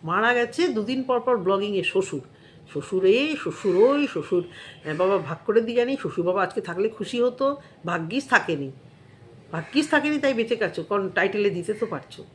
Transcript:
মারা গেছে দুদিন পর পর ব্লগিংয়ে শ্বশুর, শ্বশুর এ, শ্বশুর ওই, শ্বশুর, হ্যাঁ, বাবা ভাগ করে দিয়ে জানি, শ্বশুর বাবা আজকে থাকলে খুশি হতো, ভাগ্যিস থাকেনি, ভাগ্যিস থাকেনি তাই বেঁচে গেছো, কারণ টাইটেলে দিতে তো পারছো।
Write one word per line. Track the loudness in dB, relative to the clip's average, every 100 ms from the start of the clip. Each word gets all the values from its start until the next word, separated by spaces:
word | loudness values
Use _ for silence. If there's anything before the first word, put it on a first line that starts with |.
মারা | 0 2 2
গেছে | 2 0 0 0
দুদিন | 0 -2 -2
পর | 0 0
পর | 2 0
ব্লগিংয়ে | 2 2 2 0
শ্বশুর, | 0 0 -2 -6 -10 -20 -20 -20 -10
শ্বশুর | -10 -4 2 4
এ, | 4 4 -2
শ্বশুর | -6 -4 0 4
ওই, | 6 4 0
শ্বশুর, | -2 -2 -2 -2 -14 -20 -14
হ্যাঁ, | -8 0
বাবা | 2 2
ভাগ | -2 -8 2
করে | 2
দিয়ে | 4 0
জানি, | 0 -2
শ্বশুর | -4 -2 0
বাবা | 0
আজকে | 0 -2
থাকলে | -6 -2 -2
খুশি | -2 -6 0
হতো, | 0 2 0 0 -10 -12 -6
ভাগ্যিস | -4 -2 -4 2
থাকেনি, | 2 2 -4 -4 -10 -20 -20 -20 -20 -20 -20 -10
ভাগ্যিস | -8 -2 -2 2
থাকেনি | 2 2 0
তাই | 0
বেঁচে | 0 -2 0
গেছো, | -2 -4
কারণ | -4 -2 0
টাইটেলে | 0 0 0 -2
দিতে | -4 -6
তো | -4 -4
পারছো। | -6 -12 -20 -20